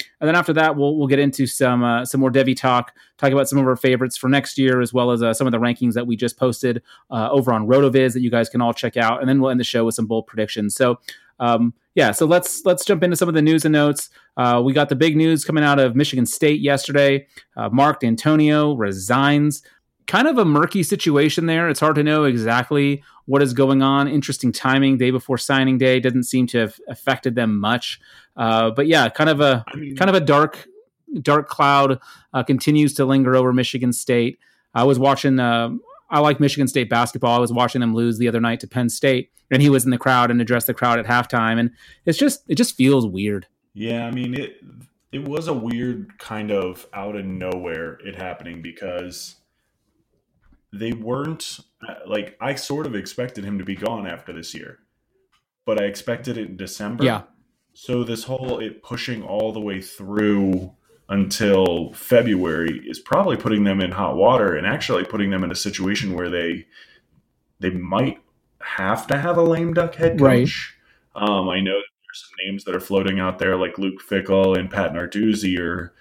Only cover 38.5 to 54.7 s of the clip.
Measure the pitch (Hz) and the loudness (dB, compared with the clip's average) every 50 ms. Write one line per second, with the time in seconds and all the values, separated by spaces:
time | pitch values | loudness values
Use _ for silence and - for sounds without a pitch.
38.5 | 117 113 - - - 127 123 117 - - - 139 127 123 - _ _ _ _ - | -2 -4 -8 -6 -4 -2 -2 -2 -2 0 0 2 2 0 -2 _ _ _ _ 0
39.5 | 135 135 147 147 135 131 117 131 123 120 - 135 131 123 123 120 120 120 117 113 | 2 4 6 6 4 4 2 0 -2 0 2 2 4 4 4 2 2 0 0 0
40.5 | 123 120 - - 117 - 123 120 117 117 110 113 120 123 120 - - 120 113 110 | 0 -2 -2 -4 -4 -2 0 0 0 0 0 0 0 0 0 0 -2 -2 0 0
41.5 | 113 117 117 117 - _ - - - _ - 170 160 - 277 277 - - _ - | 0 0 -2 -2 -4 _ -20 -20 -18 _ -4 -2 0 2 2 0 0 -2 _ -4
42.5 | 151 147 240 - - - 127 135 139 131 113 104 90 95 101 104 104 98 - _ | -2 0 0 0 0 2 4 4 4 4 2 0 -4 -4 -4 -4 -4 -6 -8 _
43.5 | _ _ _ _ - 104 107 117 117 117 117 117 120 123 123 123 127 143 135 - | _ _ _ _ -12 -10 -8 -6 -6 -6 -6 -8 -6 -6 -6 -6 -8 -8 -10 -12
44.5 | - _ - - - 120 - _ _ _ _ _ - 139 147 139 143 156 160 160 | -14 _ -20 -20 -20 -20 -20 _ _ _ _ _ -14 -12 -10 -8 -8 -6 -6 -6
45.5 | 147 123 110 117 117 117 123 127 120 208 196 - - - - - 110 107 107 104 | -6 -6 -6 -6 -6 -4 -4 -6 -6 -8 -10 -16 -18 -18 -14 -12 -10 -8 -6 -4
46.5 | 104 98 95 92 90 - - - - 101 98 104 104 101 98 95 92 92 92 92 | -2 -2 -4 -4 -8 -12 -18 -16 -14 -12 -10 -10 -10 -10 -8 -8 -8 -8 -8 -8
47.5 | 92 92 87 85 82 80 82 80 - - - 98 87 90 95 90 87 - 82 85 | -8 -8 -8 -8 -8 -8 -10 -12 -14 -16 -16 -16 -14 -12 -12 -12 -14 -14 -16 -18
48.5 | 85 85 82 85 82 - 101 92 90 87 87 87 87 - - - - _ _ _ | -16 -16 -16 -16 -16 -12 -12 -10 -10 -10 -10 -12 -14 -16 -18 -20 -20 _ _ _
49.5 | _ _ _ _ _ _ _ _ _ _ _ _ _ _ _ _ _ _ _ _ | _ _ _ _ _ _ _ _ _ _ _ _ _ _ _ _ _ _ _ _
50.5 | _ _ _ _ 107 98 113 117 110 - 110 117 123 135 147 160 160 160 - - | _ _ _ _ -14 -10 -8 -8 -8 -8 -8 -6 -6 -6 -6 -8 -10 -10 -12 -14
51.5 | - - - _ _ _ - 113 - - - 95 104 107 101 - - - 113 135 | -16 -18 -20 _ _ _ -20 -18 -18 -16 -10 -6 -6 -6 -6 -8 -12 -10 -8 -8
52.5 | 143 139 - - 139 151 156 139 113 98 95 - - - 101 - - 107 98 101 | -8 -8 -8 -8 -8 -6 -6 -8 -8 -10 -10 -10 -10 -10 -10 -10 -10 -12 -10 -8
53.5 | 104 95 - 98 98 92 101 98 113 110 98 90 82 82 - - 85 82 82 - | -8 -8 -6 -8 -8 -6 -6 -8 -8 -8 -10 -10 -12 -14 -14 -16 -16 -14 -14 -14
54.5 | - 76 - - | -16 -16 -18 -20